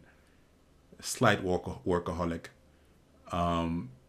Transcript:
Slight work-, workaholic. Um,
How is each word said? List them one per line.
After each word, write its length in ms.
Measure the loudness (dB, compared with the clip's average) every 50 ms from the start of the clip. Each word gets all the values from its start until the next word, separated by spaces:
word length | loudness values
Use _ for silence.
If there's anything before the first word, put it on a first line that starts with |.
| -12 -18 -20 -20 -20 _ _ -20 -20 _ _ _ _ _ _ -20 _ _ -20 -12
Slight 420 | -8 -8 0 4 4 6 6 4 2
work-, 400 | 0 0 0 0 -4 -8 -6 0
workaholic. 640 | 0 0 2 0 -2 -4 -2 -2 -2 -2 -4 -8 -14 -18 -20 -20 -20 -20 -20 -20 -20 -20 -20 _ _ -20 -20 -12 -6
Um, 580 | -2 0 0 2 2 0 0 0 -2 -4 -4 -8 -12 -18 -20